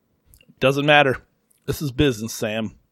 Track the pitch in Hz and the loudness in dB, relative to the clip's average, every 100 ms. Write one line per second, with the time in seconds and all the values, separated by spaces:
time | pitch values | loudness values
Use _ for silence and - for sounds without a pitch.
0 | _ _ _ - _ _ 131 139 147 147 | _ _ _ -20 _ _ 0 2 4 4
1 | 139 120 - _ _ _ - - 147 123 | 4 0 -10 _ _ _ -10 -6 -4 0
2 | 147 110 110 - 113 110 107 - _ | 0 0 -8 -6 -6 -4 -8 -10 _